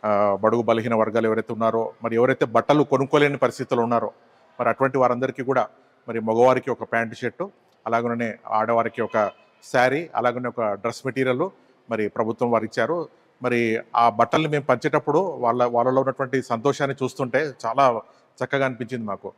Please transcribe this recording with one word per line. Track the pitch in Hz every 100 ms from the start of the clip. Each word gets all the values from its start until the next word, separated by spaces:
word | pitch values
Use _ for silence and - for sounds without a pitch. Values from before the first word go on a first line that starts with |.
| 107
ఆ, | 104 104 98
బడుగు | 110 117
బలహీన | 113 113 117 113
వర్గాలు | 110 110 113
ఎవరైతే | 110 110
ఉన్నారో, | 110 113 113 113 -
మరి | 117 113
ఎవరైతే | 127 131 131
బట్టలు | 117 - 147
కొనుక్కోలేని | 139 131 135 151 147 143
పరిస్థితుల్లో | 123 - 131 123
ఉన్నారో, | 117 120 104 - _ _ _ _
మరి | 117
అటువంటి | 113 135 135
వారందరికీ | 127 120 131 127
కూడా | 127 127 107 _ _ _ -
మరి | 113
మగవారికి | 110 113 127 127 -
ఒక | 120
ప్యాంటు | 110 117 117 -
షర్టు, | 123 - 196 _ _ _ -
అలాగనే | 117 117 117 117 104 -
ఆడవారికి | 107 110 117 113 -
ఒక | 110 113 101 - _ _ -
శారీ, | 131 123 139 170 113
అలాగనే | 120 120 123
ఒక | 117 110
డ్రెస్ | 98 113 113 135
మెటీరియల్ | 123 131 127 185 - _ _ _
మరి | 113 104
ప్రభుత్వం | - 110 113 123
వారు | 113
ఇచ్చారు. | 107 - 113 170 156 _ _ _
మరి | 127 120 117 113 - 120
ఆ | 117
బట్టల్ని | 110 117 - 156
మేము | 147
పంచేటప్పుడు | 139 123 151 147 143 147
వాళ్ళ, | 190 135 120 120
వాళ్ళలో | 123 120 123 127
ఉన్నటువంటి | 135 - 131 131
సంతోషాన్ని | 127 117 127 139 143 135
చూస్తుంటే | 127 - 131 127 151 127 117
చాలా | 120 135 113 - _ _ _
చక్కగా | 127 139 135
అనిపించింది | 120 117 127 110
మాకు. | 95 98